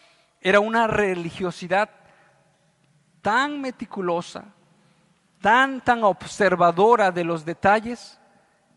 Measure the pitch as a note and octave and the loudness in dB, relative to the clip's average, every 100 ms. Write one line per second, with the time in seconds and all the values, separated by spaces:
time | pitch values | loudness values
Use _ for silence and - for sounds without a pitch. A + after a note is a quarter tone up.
0 | _ _ _ _ F#3 G3+ G#3+ A3+ A3+ G#3 | _ _ _ _ 2 2 2 0 0 0
1 | G#3 F3+ E3+ - F#3 - F3 F#3 G#3+ _ | -2 -2 -6 -6 -8 -8 -4 -2 -2 _
2 | _ _ _ _ _ _ _ _ _ _ | _ _ _ _ _ _ _ _ _ _
3 | _ _ G3 A3+ C#4+ D4 C4 - A3+ - | _ _ -2 -2 -2 -6 -10 -12 -12 -8
4 | F3+ E3+ E3+ - G#3 _ _ _ _ _ | -4 -4 -6 -16 -20 _ _ _ _ _
5 | _ _ _ _ G3+ A#3 C4+ C4 - A#3+ | _ _ _ _ 2 2 2 -2 -2 2
6 | G#3+ F3+ - - G3 F3+ F3 E3+ G#3 A#3+ | 2 0 -6 0 0 4 2 4 4 4
7 | G3 F3 E3+ E3 D#3 E3 G3 G#3+ A3 A#3+ | 2 0 -4 -6 -8 -2 2 2 -2 -12
8 | - - _ _ _ _ _ | -16 -20 _ _ _ _ _